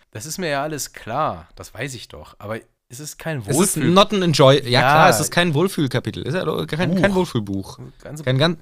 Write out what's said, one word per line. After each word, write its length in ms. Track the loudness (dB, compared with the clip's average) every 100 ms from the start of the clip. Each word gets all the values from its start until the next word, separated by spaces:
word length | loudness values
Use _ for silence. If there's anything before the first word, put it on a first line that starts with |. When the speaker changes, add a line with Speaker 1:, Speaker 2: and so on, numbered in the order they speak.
| _
Speaker 1:
Das 160 | -14 -10
ist 100 | -6
mir 120 | -4
ja 120 | -4
alles 320 | -4 -6 -10
klar, 540 | -12 -8 -4 -2 -4 -12 -18
das 180 | -16
weiß 220 | -10 -10 -10
ich 140 | -16
doch, 260 | -18 -20 -16
aber 220 | -10 -10 -12 _ _
es 100 | -16
ist 180 | -14 -12
kein 220 | -8 -6
Speaker 2:
Es 80 | -2
ist 80 | 2 2 2
Speaker 1:
Wohlfühl- 120 | 2
Speaker 2:
not 240 | 4 4
an 80 | 2
enjoy-, 400 | 2 6 6 6 4
ja, 40 |
Speaker 1:
Ja. 100 | 2
Speaker 2:
klar, 280 | 4 6 6
es 100 | 4
ist 120 | 0
kein 240 | 0 0 2
Wohlfühlkapitel, 680 | 0 0 0 0 -4 -6 -4
es 80 | -4
ist 80 | -2
ja 200 | -4 -4
kein, 260 | -2 0 2
kein 100 | 2
Speaker 1:
Buch. 40 | 2
Speaker 2:
Wohlfühlbuch. 640 | 0 -2 -2 -4 -6 -12 -18 -16
Speaker 1:
Ganz 180 | -14 -8
Speaker 2:
Kein 140 | -2 2
gan-, 200 | 2 0